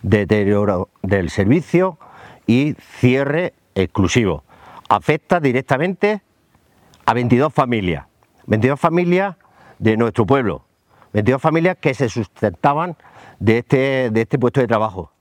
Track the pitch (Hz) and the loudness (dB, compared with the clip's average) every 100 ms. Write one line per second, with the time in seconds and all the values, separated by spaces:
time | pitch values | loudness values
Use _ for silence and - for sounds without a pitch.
0 | 98 104 95 107 101 101 101 92 92 _ | 2 0 2 0 2 2 0 -2 -6 _
1 | 95 98 85 - 98 156 - 170 185 165 | -2 -2 -2 -2 0 0 0 -2 -2 -6
2 | - - - - - 117 151 - - - | -20 -20 -20 -12 0 0 0 -6 -16 -2
3 | 127 131 139 151 180 _ _ - 92 - | 0 2 0 -2 -4 _ _ -4 -4 0
4 | 92 - 104 76 _ - - - _ 104 | 0 2 0 -4 _ -20 -20 -20 _ -2
5 | - 156 _ 180 143 123 - 131 175 185 | 0 -4 _ 0 0 -2 -2 -2 -2 -2
6 | 202 208 _ _ _ _ _ _ _ _ | -2 -2 _ _ _ _ _ _ _ _
7 | - 113 120 120 151 - 131 117 92 76 | -2 0 2 2 2 0 0 0 -2 -4
8 | - _ _ _ - 110 123 143 170 170 | -8 _ _ _ -4 0 2 2 0 0
9 | 175 180 196 170 _ _ - _ 110 110 | 0 0 -2 -8 _ _ -20 _ 0 2
10 | 117 - 101 135 113 69 _ _ _ _ | 0 0 2 2 0 -6 _ _ _ _
11 | _ 104 110 131 156 160 170 180 151 123 | _ -2 0 0 0 0 0 0 -4 -2
12 | 127 120 104 - 107 87 143 143 175 160 | -4 -4 -8 -4 -4 0 0 0 -4 -10
13 | - - - - 101 113 120 135 135 135 | -20 -20 -20 -4 0 0 2 0 2 0
14 | 127 110 113 139 120 139 120 110 110 92 | -2 -2 -2 0 0 0 0 0 -2 -6
15 | 85 _ | -16 _